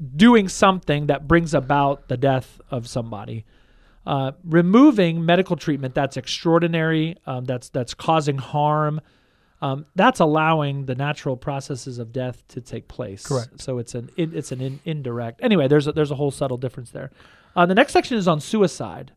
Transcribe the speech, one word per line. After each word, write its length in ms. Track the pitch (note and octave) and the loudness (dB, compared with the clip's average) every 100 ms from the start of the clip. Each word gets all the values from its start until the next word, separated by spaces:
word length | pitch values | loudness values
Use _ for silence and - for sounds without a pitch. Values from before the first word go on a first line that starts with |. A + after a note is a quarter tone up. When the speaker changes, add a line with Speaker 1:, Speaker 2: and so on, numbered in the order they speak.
| C3+ D3 | -10 4
Speaker 1:
doing 320 | A#3 A#3 F#3+ | 6 8 4
something 600 | - G3 F#3 - D3 D3 | 2 2 4 -2 -2 0
that 200 | C3+ C#3+ | -2 2
brings 260 | E3+ E3 | 2 4
about 540 | D3 C3 C#3+ C#3+ C#3+ - | 0 2 2 2 -2 -6
the 100 | B2 | -2
death 420 | C3+ C3 - - _ | 0 0 -4 -18 _
of 160 | B2 A#2+ | -10 -6
somebody. 580 | B2+ A2+ G#2 A2 A2+ - _ _ _ _ _ - | -8 -8 -10 -10 -12 -14 _ _ _ _ _ -6
Uh, 240 | C#3 C3+ D3+ | -4 -4 -8
removing 800 | E3+ E3 F3 A3+ D4 G#3 E3+ E3 E3 | 0 2 6 8 8 6 2 0 2
medical 300 | F3 F#3 E3 | 2 2 -2
treatment, 380 | - C#3 C3 | -2 -4 -4
that's 240 | D3+ C#3 C3 | -2 -4 -6
extraordinary, 1000 | - - E3+ E3+ E3+ E3 D#3+ D#3+ D#3+ - - | -10 -4 2 2 2 0 0 0 -2 -6 -10
um, 180 | B2+ B2+ | -8 -6
that's, 240 | B2 - | -8 -6
that's 240 | C#3 A#2+ | -6 -6
causing 440 | - - D#3+ D3 C#3 | -6 0 0 0 -4
harm, 640 | - D3 D3+ D3+ D3+ D3+ - _ _ _ _ _ | -4 -2 0 0 -2 -4 -10 _ _ _ _ _
um, 240 | - C#3 - F3+ | -6 -6 -4 2
that's 240 | A#3 B3+ | 2 4
allowing 680 | D#3+ D#3 D#3 D#3+ C#3+ C#3 C3 | 2 4 2 2 0 -4 -6
the 100 | B2 | -4
natural 400 | C#3+ C#3+ D3 B2 | -4 -4 -6 -6
processes 640 | D3+ C#3 - C3 C3 A#2+ | -6 -8 -8 -10 -10 -12
of 120 | A2+ | -8
death 360 | B2+ B2+ - _ | -6 -6 -8 _
to 120 | B2+ | -16
take 260 | - A2+ - | -12 -14 -12
place. 380 | - A2+ G2+ - | -12 -12 -12 -4
Speaker 2:
Correct. 360 | C3 A#2 - | -4 -4 -12
Speaker 1:
So 160 | - B2 | -8 -8
it's 180 | A#2 B2 | -8 -10
an 140 | B2 - | -10 -6
in-, 200 | D#3+ E3 | -4 -6
it's 160 | - | -8
an 100 | B2+ | -8
in-, 180 | C3 C3+ E3 | -8 -8 -8
indirect. 560 | D3+ B2+ A#2+ A#2 - | -8 -6 -6 -8 -4
Anyway, 240 | B3 F#3+ C3+ | 0 2 4
there's 200 | D3 D3 | 4 4
a, 40 | |
there's 200 | D#3 D3 | -2 -2
a 40 | C#3 | -2
whole 160 | C#3+ | -4
subtle 260 | - C#3 B2 | -2 -6 -4
difference 340 | B2+ - A#2+ | -8 -10 -14
there. 200 | C#3+ C#3 - - _ _ F#3 | -14 -14 -18 -20 _ _ 0
Uh, 100 | F3 | 2
the 100 | F#3+ | 2
next 180 | E4+ | 2
section 240 | F4+ - A3+ | 2 0 0
is 100 | F3+ | 2
on 120 | D3+ | 0
suicide. 720 | - A3 F#3 - G#2+ D#2+ C3+ | 0 0 0 0 -10 -12 -16